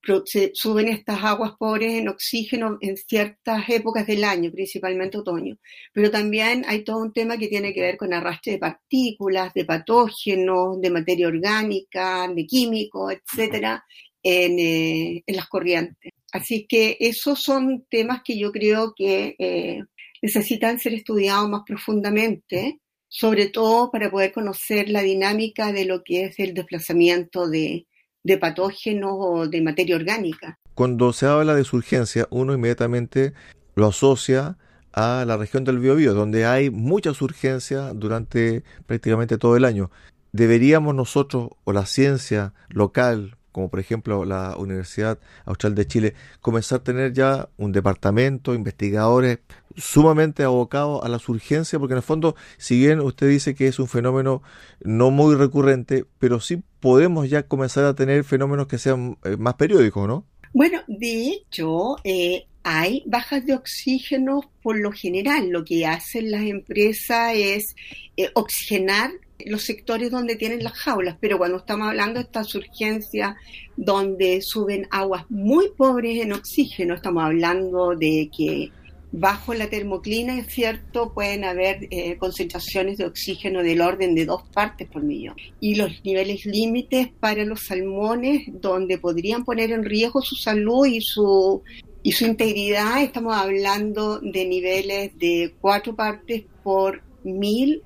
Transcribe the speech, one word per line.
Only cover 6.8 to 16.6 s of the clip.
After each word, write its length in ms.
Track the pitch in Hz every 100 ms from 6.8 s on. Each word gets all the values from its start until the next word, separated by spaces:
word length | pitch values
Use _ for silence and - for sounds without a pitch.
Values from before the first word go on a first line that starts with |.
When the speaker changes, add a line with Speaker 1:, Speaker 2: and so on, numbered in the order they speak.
Speaker 1:
todo 140 | 208 220
un 160 | 220
tema 240 | 226 226 233
que 120 | 214
tiene 220 | 208 202
que 100 | 190
ver 160 | 180 180
con 180 | 196 170
arrastre 380 | 175 165 -
de 40 | 202
partículas, 960 | 165 - _ 262 247 220 196 190 185
de 100 | -
patógenos, 1200 | 170 160 165 233 226 - - 190 185 185 185 190
de 80 | 185
materia 380 | 175 160 175 170
orgánica, 1000 | 165 196 214 214 196 - 185 185 185 180 170
de 120 | 160
químicos, 640 | 254 240 220 208 190 190
etcétera, 720 | 190 - - 220 214 220 226 _ - - _
en, 380 | 185 180 175 175
eh, 640 | 165 165 160 160 165 170 -
en 100 | 190
las 100 | 180
corrientes. 640 | 190 175 170 170 - 165 _ _
Así 320 | 190 - 220